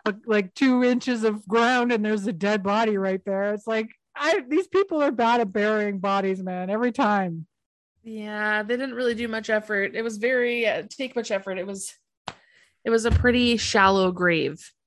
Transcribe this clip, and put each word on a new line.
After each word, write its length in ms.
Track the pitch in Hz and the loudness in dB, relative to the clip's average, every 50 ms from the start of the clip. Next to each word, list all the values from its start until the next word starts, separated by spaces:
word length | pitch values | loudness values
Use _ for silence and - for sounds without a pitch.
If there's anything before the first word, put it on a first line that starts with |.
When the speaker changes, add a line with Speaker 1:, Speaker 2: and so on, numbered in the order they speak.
| _ 214 202 | _ -6 -6
Speaker 1:
<laughs> 120 | 208 - | -6 -2
Speaker 2:
like, 280 | 233 214 208 202 185 _ | 0 0 0 0 -2 _
two 300 | - 277 262 254 247 247 | 0 2 4 4 4 4
inches 400 | 247 247 247 - 254 247 226 220 | 4 2 2 0 -2 -2 0 0
of 240 | 220 208 214 208 - | 0 -2 -2 -6 -2
ground 440 | 208 233 233 240 254 247 240 240 240 | 0 2 2 4 2 2 2 2 0
and 100 | 220 208 | 0 0
there's 240 | 214 214 208 196 208 | 0 0 0 -2 -4
a 60 | 208 | -4
dead 280 | 160 175 202 214 208 | -2 0 0 0 0
body 360 | 185 196 202 214 233 220 214 196 | 0 0 0 2 2 2 0 0
right 240 | 190 190 190 190 - | 0 -2 -2 -2 -4
there. 280 | 202 196 190 202 208 208 | -4 -4 -2 -2 -2 -4
It's 120 | 208 208 | -4 -4
like, 240 | 226 220 220 220 226 - _ _ _ _ | -4 -4 -4 -4 -6 -10 _ _ _ _
I, 280 | - 285 302 330 403 269 247 | -4 0 0 0 0 0 0
these 180 | 285 330 381 - | 0 0 0 0
people 340 | - 370 392 392 349 302 | 0 0 0 2 0 0
are 100 | 294 277 | 0 0
bad 280 | 254 220 233 226 240 240 | 2 2 2 2 4 2
at 120 | 233 196 190 | 0 0 0
burying 460 | 220 202 214 220 214 208 208 202 190 | 0 0 2 2 0 0 -2 -4 -4
bodies, 440 | 180 202 196 196 196 190 190 185 185 | -2 0 0 0 0 0 -2 -4 -4
man, 260 | 185 180 180 180 185 | -8 -6 -6 -4 -4
every 220 | 208 220 240 247 | -2 0 0 -2
time. 560 | 233 - 277 208 208 202 190 180 170 165 160 - _ _ _ _ _ _ _ _ _ _ _ | 0 2 2 2 2 2 0 -2 -4 -8 -10 -14 _ _ _ _ _ _ _ _ _ _ _
Speaker 1:
Yeah, 600 | 226 220 220 208 214 214 208 214 214 214 214 214 | -14 -12 -12 -10 -10 -6 -4 -2 0 0 0 0
they 120 | 208 240 | -2 -4
didn't 200 | 247 269 269 240 | -4 -4 -6 -6
really 200 | 233 254 240 233 | -2 -2 -2 0
do 120 | 214 240 233 | -2 -4 -4
much 220 | 220 220 214 - | -6 -6 -2 0
effort. 460 | 220 214 214 214 214 202 196 196 - | -2 -2 0 -2 -2 -2 -2 -2 -4
It 60 | - | -4
was 160 | 226 233 220 208 | -4 -4 -4 -2
very, 500 | 208 254 262 254 240 240 240 240 233 214 | -2 0 2 2 2 0 0 0 0 0
uh, 160 | 180 151 170 214 | 0 -2 -4 -8
take 260 | - - 269 247 - | -10 -10 -10 -6 -6
much 160 | 247 226 - | -6 -4 -2
effort. 260 | 220 196 196 196 185 190 | -4 -4 -4 -6 -6 -6
It 80 | 180 196 | -6 -8
was, 260 | 196 196 190 - - _ _ _ _ _ _ - - _ _ _ _ _ _ _ _ _ _ | -8 -10 -12 -14 -16 _ _ _ _ _ _ -18 -18 _ _ _ _ _ _ _ _ _ _
it 60 | - | 0
was 160 | 226 226 220 | 0 2 2
a 60 | 233 | 2
pretty 460 | - - - 247 240 247 247 240 240 214 | 2 4 4 4 4 4 4 2 2 2
shallow 540 | - - - 220 190 190 196 196 190 185 | 0 0 4 4 6 6 6 4 2 2
grave. 600 | 185 185 180 175 170 160 139 135 156 165 - - _ _ _ | 0 2 2 2 2 2 0 -2 -4 -8 -16 -20 _ _ _